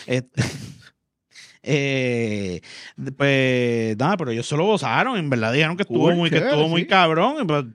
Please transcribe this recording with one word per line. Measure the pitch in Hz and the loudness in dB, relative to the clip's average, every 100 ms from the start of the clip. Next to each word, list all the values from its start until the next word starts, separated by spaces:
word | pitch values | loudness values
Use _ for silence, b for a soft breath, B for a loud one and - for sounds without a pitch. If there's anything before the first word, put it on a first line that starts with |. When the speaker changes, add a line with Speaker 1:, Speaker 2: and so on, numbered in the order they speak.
| B | B
Speaker 1:
Este, | 127 127 - | -4 -4 -4
<laughs> | - - - - - _ _ _ _ - - _ - | -4 -6 -16 -18 -20 _ _ _ _ -20 -20 _ -4
eh, | 143 139 135 127 120 113 104 95 87 - B B B 135 135 | -2 0 -2 -2 -2 -2 -4 -6 -8 -12 B B B -12 -2
pues | 139 135 131 127 120 117 113 107 | 2 2 2 2 0 0 -2 0
nada, | 147 202 | 0 -2
pero | 135 | -2
ellos | 117 120 | -6 -4
se | 147 | -2
lo | 190 | 0
gozaron, | 202 123 127 233 214 | 0 0 0 0 -2
en | 151 | -2
verdad | 120 110 | 0 0
dijeron | 135 160 175 | 2 0 0
que | |
estuvo | 196 160 | -2 2
Speaker 2:
Cool, | 160 175 | 2 4
Speaker 1:
muy, | 165 | 2
que | 160 | 2
Speaker 2:
chévere, | 233 | 2
Speaker 1:
estuvo | 147 160 | 2 2
muy | 170 | 0
Speaker 2:
sí. | - | 2
Speaker 1:
cabrón, | 190 170 160 220 302 | 4 4 4 2 0
y | 190 | 0
pues | 147 120 | -2 -2